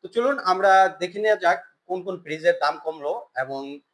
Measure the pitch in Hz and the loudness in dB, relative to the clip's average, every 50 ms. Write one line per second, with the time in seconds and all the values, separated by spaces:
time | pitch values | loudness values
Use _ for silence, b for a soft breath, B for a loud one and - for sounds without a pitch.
0 | _ 185 - 233 240 262 277 262 - 185 185 185 196 196 190 190 190 185 185 - | _ -6 -4 -2 0 0 -2 -2 0 -2 0 2 4 6 6 6 6 4 2 -4
1 | 175 175 180 208 214 220 214 202 180 170 180 - - _ _ _ _ _ 180 185 | -8 -8 -6 -2 2 2 2 2 2 0 0 0 -4 _ _ _ _ _ -8 -8
2 | 180 196 185 175 175 147 151 160 156 175 170 - 143 147 151 - - 160 160 156 | -6 -8 -10 -10 _ -10 -10 0 2 2 2 2 0 -2 -2 -2 -8 -8 -8 -6
3 | 143 147 180 233 233 _ _ 127 135 135 135 135 139 139 143 143 _ _ | -6 -6 -6 -6 -8 _ _ -8 -8 -6 -6 -10 -10 -10 -14 -16 _ _